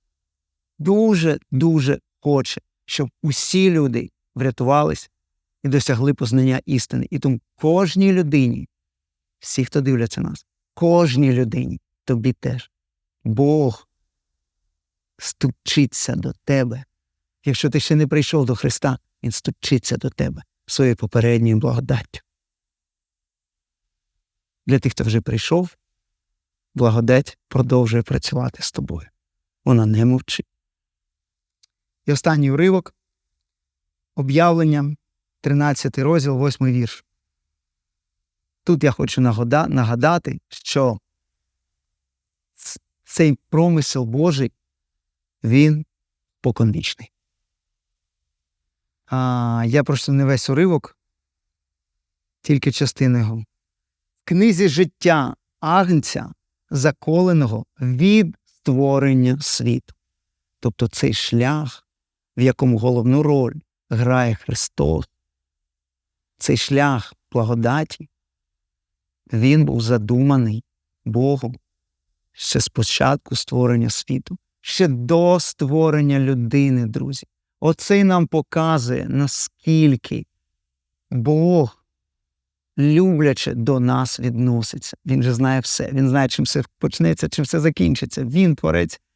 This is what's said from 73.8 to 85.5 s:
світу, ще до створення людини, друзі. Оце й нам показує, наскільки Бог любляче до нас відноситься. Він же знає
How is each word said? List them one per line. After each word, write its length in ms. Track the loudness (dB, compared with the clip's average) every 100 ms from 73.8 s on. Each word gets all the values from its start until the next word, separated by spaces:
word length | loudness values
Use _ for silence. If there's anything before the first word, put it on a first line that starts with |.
| 0
світу, 480 | -4 -6 -8 -8 -16 _ _
ще 280 | -12 -2 0
до 520 | 0 0 2 4 2
створення 800 | -2 -6 -2 0 2 2 2 0
людини, 640 | 0 -2 0 0 2 0 -2
друзі. 400 | -4 -8 -10 -14 _ _ _
Оце 380 | -2 -2 0 2
й 60 |
нам 220 | 4 2 2
показує, 800 | -2 -2 -2 0 0 0 -4 -2
наскільки 1200 | -2 -2 -4 -10 -8 0 4 4 2 -4 -10 -10 _ _ _ _ _ _ _ _
Бог 720 | -4 0 2 2 2 0 -4 _ _ _ _ _ _ _ _ _ 0
любляче 760 | 2 4 4 2 2 0 -4
до 260 | -4 -2 0
нас 400 | 2 0 -2 -4
відноситься. 760 | -6 -2 0 0 -4 -10 -14 -14 -2
Він 160 | 0
же 120 | 0
знає 260 | 0 0